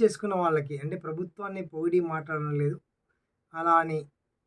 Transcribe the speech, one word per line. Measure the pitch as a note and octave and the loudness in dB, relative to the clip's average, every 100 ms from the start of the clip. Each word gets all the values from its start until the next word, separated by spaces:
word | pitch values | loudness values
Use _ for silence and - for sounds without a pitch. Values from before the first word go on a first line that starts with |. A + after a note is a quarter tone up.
చేసుకున్న | A3 - G3+ F#3 | 4 4 -2 2
వాళ్ళకి, | E3+ D#3 C#3+ C#3+ | 2 2 0 -6
అంటే | D3 F3+ | -6 -6
ప్రభుత్వాన్ని | D#3 D#3+ F3+ - G3 F#3+ F3+ | -8 -8 -8 -8 -10 -8 -8
పొగిడి | D#3+ E3+ F3+ | -4 2 2
మాట్లాడడం | E3+ E3 D3+ D#3 D3+ D3 | 2 -4 -4 -4 -2 0
లేదు, | D3 F3+ _ _ _ _ _ _ _ | 0 -2 _ _ _ _ _ _ _
అలా | E3 E3+ | -4 4
అని | E3 E3 D#3 C#3+ _ _ _ | 4 4 -2 -6 _ _ _